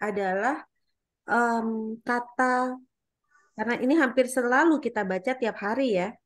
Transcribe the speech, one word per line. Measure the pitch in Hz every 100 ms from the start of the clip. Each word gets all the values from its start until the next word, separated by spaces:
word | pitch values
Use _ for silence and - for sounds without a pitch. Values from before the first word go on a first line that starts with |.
adalah, | 208 202 190 190 233 311 - _ _ _ _ _ -
em, | 233 240 233 226 226 220 226
kata, | - 240 - - 254 254 254 254 - _ _ _ _ _ _ -
karena | 220 240
ini | 254 320
hampir | 254 247 254
selalu | 262 240 254 330 294
kita | 240 214 196
baca | 190 220 254
tiap | 220 202
hari | 202 233 269 185
ya, | 185 -